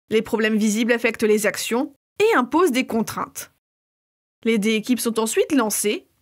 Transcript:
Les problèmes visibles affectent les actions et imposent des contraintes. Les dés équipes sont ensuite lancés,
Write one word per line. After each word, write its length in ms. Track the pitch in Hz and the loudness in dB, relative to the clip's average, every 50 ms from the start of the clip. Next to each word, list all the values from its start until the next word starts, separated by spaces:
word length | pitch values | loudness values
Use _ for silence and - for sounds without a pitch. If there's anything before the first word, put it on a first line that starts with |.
| _ _ | _ _
Les 100 | 208 226 | -2 -2
problèmes 380 | 220 - 233 214 220 214 220 208 | 0 0 -2 0 0 0 2 2
visibles 340 | 214 220 202 220 240 226 | 2 2 2 0 0 0
affectent 300 | 240 233 240 226 220 - | 0 2 0 -2 0 0
les 240 | 233 214 214 214 196 | 2 2 2 2 2
actions 480 | 196 185 - - - 220 240 294 294 - _ _ _ _ - | 0 -2 -2 -4 -4 -2 -2 -2 -4 -8 _ _ _ _ 0
et 160 | 403 453 440 | 2 2 4
imposent 360 | 269 247 - - 320 381 330 | 2 0 2 2 2 2 2
des 140 | 226 262 254 | 2 0 -2
contraintes. 640 | - 226 226 214 - - 185 - - - - - - _ _ _ _ _ _ _ _ _ _ _ _ _ _ _ _ _ _ - | -2 -2 -4 -4 -4 -6 -8 -10 -10 -10 -14 -16 -16 _ _ _ _ _ _ _ _ _ _ _ _ _ _ _ _ _ _ -2
Les 140 | 226 226 214 | 0 0 0
dés 160 | 190 220 220 | 0 0 0
équipes 260 | 214 208 - 247 226 | 0 0 0 -2 0
sont 180 | - 240 226 226 | 0 -2 -2 -2
ensuite 320 | 226 220 - 370 - - | -4 -2 0 0 0 2
lancés, 560 | 320 262 226 214 - - - 208 247 370 - _ _ _ | 2 0 2 0 -2 -2 -2 -2 -2 -4 -6 _ _ _